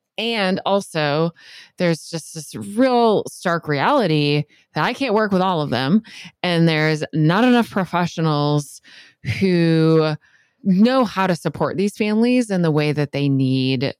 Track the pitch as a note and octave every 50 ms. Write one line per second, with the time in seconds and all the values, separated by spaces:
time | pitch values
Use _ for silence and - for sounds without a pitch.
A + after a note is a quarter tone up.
0 | _ _ _ - A3 A#3 A#3 A3 G3 F#3 F#3+ - - F#3+ G3 G3+ F#3 - - D#3+
1 | D3+ C#3+ C#3+ D#3 E3 E3+ - _ - - - - - - _ - F3+ E3+ E3 -
2 | - - E3+ D#3+ - - - D#3+ D3 - - G#3 G#3+ G3+ G3+ A3 C4 C4 B3 A#3+
3 | A#3 A3+ G3+ D3 - - - - - F#3 E3+ E3 - D3+ D3 C#3 C#3+ G#3+ C#4+ C#4+
4 | A3 E3 D#3 D3+ D3 D3 D3 D3 D3 _ _ _ _ _ - D3+ D#3 G3+ A#3+ -
5 | C#4 B3 G3+ A3 A3 G3+ G3+ F3+ F#3 F#3+ F#3 D#3 D3 B2+ B2 A#2 C3+ C#3 F#3 A3
6 | - - - - - E3+ _ _ - F3+ F3 E3 E3 E3 D#3+ D#3 D#3 D#3 D#3 D3+
7 | D3+ - - D#3 D3+ D#3 F3 G#3 A#3+ B3 A#3+ A#3+ A3 - - G#3 F3+ - - F3
8 | F3 E3+ - F3 D#3+ D#3+ D3+ D3 D3 D3 D3 D3 D3 - - - _ - - -
9 | - - _ _ - - - - G3 F#3+ F3+ E3+ E3+ E3 D#3+ D#3+ D#3+ D#3+ D#3+ D#3+
10 | D#3 D#3 D3+ - _ _ _ _ _ _ _ _ - G3+ F3+ F#3 A3 B3 C4 C4+
11 | B3 G3 - F#3+ F#3+ F#3 F3 - - E3 - - E3 C3 - D#3 G3 G#3 - -
12 | G#3+ G#3+ G#3+ A3 A#3 B3 B3 B3+ A#3+ G#3+ G3 F3+ E3+ D#3+ D3 D3+ D3 D3+ C#3+ D3+
13 | D3 C#3 - C#3 C#3+ C#3+ C3+ C3+ C3+ C3 C3 C3 C3 C3 C3 B2+ C#3 C3 -